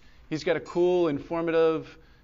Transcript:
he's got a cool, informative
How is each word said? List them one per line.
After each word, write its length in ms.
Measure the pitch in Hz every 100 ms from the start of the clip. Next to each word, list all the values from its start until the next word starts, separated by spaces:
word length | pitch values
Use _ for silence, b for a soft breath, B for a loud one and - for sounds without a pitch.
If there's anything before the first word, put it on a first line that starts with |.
| b b b
he's 120 | 156
got 140 | 185 156
a 40 |
cool, 480 | - 175 180 180 170
informative 920 | 139 - 170 165 160 165 156 135 - b b